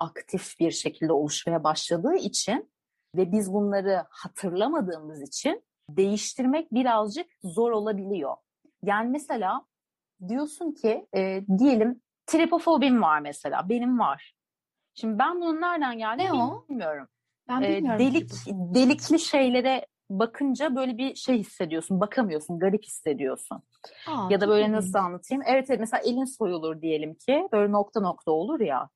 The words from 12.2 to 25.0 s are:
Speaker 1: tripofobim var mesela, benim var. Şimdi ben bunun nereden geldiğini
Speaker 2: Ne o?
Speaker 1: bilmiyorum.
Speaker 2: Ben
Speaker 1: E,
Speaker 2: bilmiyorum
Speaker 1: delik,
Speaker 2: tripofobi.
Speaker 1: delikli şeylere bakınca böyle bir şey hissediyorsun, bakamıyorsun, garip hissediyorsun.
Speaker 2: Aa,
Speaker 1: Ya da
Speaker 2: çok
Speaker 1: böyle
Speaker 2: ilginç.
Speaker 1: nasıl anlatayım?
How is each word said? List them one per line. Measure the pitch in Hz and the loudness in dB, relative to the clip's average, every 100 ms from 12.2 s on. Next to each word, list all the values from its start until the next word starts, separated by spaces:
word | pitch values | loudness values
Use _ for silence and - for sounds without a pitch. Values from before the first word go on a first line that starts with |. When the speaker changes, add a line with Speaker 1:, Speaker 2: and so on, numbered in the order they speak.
| - | -2
Speaker 1:
tripofobim | 320 330 339 339 311 269 247 | 2 4 2 4 4 6 4
var | 170 151 | 4 2
mesela, | 147 147 147 139 180 | 0 -6 -4 -2 0
benim | 240 240 247 | 0 2 2
var. | 175 139 - _ _ _ _ _ _ | 2 0 -8 _ _ _ _ _ _
Şimdi | - 226 208 | -6 -2 2
ben | 277 359 | 0 0
bunun | 339 311 | -2 0
nereden | 349 339 262 226 | 0 0 -2 -2
geldiğini | 220 247 381 | -4 -2 0
Speaker 2:
Ne | 277 | 0
o? | 240 453 - | 0 -4 -8
Speaker 1:
bilmiyorum. | 262 165 147 131 _ _ _ - | -6 -4 -6 -10 _ _ _ -6
Speaker 2:
Ben | 254 | -2
Speaker 1:
E, | 302 | 0
Speaker 2:
bilmiyorum | 392 285 214 | 0 0 2
Speaker 1:
delik, | 262 294 - | 4 2 -2
Speaker 2:
tripofobi. | - - 190 175 | -10 -8 -6 2
Speaker 1:
delikli | 214 262 294 - 320 | 4 6 4 2 2
şeylere | - 285 262 254 254 262 - _ - | 4 2 4 4 2 0 -4 _ -6
bakınca | 196 226 - 285 247 311 254 | -2 -2 0 -2 0 0 0
böyle | 262 226 | -2 -2
bir | 269 | -4
şey | - - 247 | -4 0 0
hissediyorsun, | 190 - 170 160 160 190 | 0 -6 -4 -2 0 0
bakamıyorsun, | 208 - 214 156 - 170 | 0 0 0 -2 -4 0
garip | 190 208 | 2 0
hissediyorsun. | - - 160 139 139 131 - - _ _ - - - | -4 -8 -4 -2 -2 -4 -10 -14 _ _ -20 -16 -8
Speaker 2:
Aa, | 294 214 | -4 0
Speaker 1:
Ya | 202 | 2
da | |
Speaker 2:
çok | 202 | 4
Speaker 1:
böyle | 214 | 4
Speaker 2:
ilginç. | 214 214 | 4 0
Speaker 1:
nasıl | 185 | 0
anlatayım? | 196 | 0